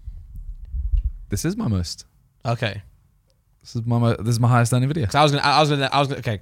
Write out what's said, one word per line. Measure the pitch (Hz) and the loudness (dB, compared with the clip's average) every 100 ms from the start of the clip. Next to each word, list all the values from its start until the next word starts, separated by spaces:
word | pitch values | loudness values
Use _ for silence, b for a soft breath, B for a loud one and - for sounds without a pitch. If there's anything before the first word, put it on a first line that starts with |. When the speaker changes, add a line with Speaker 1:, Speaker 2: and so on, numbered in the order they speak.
| - - - - - - - - - - - - - | -16 -16 -16 -14 -14 -14 -10 -6 0 0 0 -6 -6
Speaker 1:
This | 98 | -2
is | 160 214 | -2 -2
my | 175 | 0
most. | 95 85 - - _ _ _ | 0 -2 -8 -16 _ _ _
Speaker 2:
Okay. | - 117 110 98 - _ _ _ _ _ _ _ | -4 -2 -4 -6 -12 _ _ _ _ _ _ _
Speaker 1:
This | - 120 | -10 -6
is | 113 | 0
my | 117 | 2
mo-, | 117 - | 2 0
this | 110 | -2
is | 113 | 2
my | 120 | 4
highest | 123 117 | 4 4
earning | 127 131 | 2 0
video. | 160 113 | -2 0
Speaker 2:
'Cause | |
I | 143 | 4
was | 151 | 4
gonna, | 143 | 4
I | 143 139 | 2 4
was | 151 | 2
gonna, | 143 135 | 2 0
I | 139 | 0
was | 135 | 0
gonna, | 143 | -2
okay, | 120 104 | -4 -6